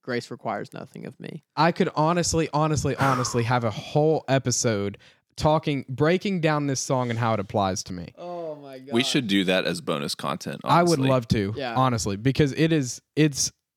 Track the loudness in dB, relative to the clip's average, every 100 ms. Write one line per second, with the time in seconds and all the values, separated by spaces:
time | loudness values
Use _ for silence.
0 | -6 -6 -6 -10 -6 -6 -6 -12 -14 -14
1 | -14 -12 -14 -14 -12 2 2 4 0 2
2 | 2 2 0 0 0 0 0 0 -2 0
3 | 0 2 0 0 0 0 0 -4 -2 2
4 | 2 2 2 0 0 0 0 0 -2 -6
5 | -18 _ _ -2 2 2 2 -4 -4 0
6 | 2 2 0 0 0 0 0 -2 0 0
7 | 0 0 2 0 0 0 0 0 -6 -10
8 | -12 -14 -12 -10 -10 -12 -16 -18 -2 0
9 | 2 0 2 2 4 2 2 -4 -2 -2
10 | -2 -6 -6 -6 -6 -8 0 4 4 2
11 | 2 2 2 0 0 -4 -4 2 2 2
12 | -2 -2 0 2 2 2 2 2 0 -6
13 | _ 2 2 2 -4 -6 _